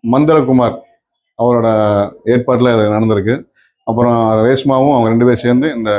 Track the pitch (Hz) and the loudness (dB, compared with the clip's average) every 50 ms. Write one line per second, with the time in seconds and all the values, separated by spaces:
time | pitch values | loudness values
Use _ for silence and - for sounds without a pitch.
0 | - 113 120 139 151 151 160 156 135 127 131 127 120 110 - - - _ _ _ | -2 0 0 2 2 2 2 2 2 2 2 2 2 0 -2 -6 -16 _ _ _
1 | _ _ _ _ _ _ _ - 117 123 123 117 117 113 110 107 107 104 104 101 | _ _ _ _ _ _ _ -4 -2 0 0 0 0 0 0 2 2 2 0 0
2 | 101 98 - - _ - 123 123 123 - 127 117 123 123 120 113 107 107 107 107 | -2 -4 -8 -8 _ 0 0 0 0 0 0 0 2 0 2 0 0 0 0 0
3 | 113 110 110 101 95 110 123 156 165 _ _ _ _ _ _ _ _ - 110 117 | 0 0 0 -2 -2 -2 -4 -4 -8 _ _ _ _ _ _ _ _ -6 -2 0
4 | 120 120 120 117 113 110 110 110 110 120 131 131 - 139 135 131 135 143 143 123 | 0 0 0 0 0 0 0 0 2 0 0 0 0 -2 0 0 2 2 2 2
5 | 113 110 113 117 123 123 120 120 - 120 123 127 139 160 139 120 110 107 104 | 0 0 0 2 2 0 0 0 -2 -2 0 0 -2 -4 -6 -6 -4 -4 -4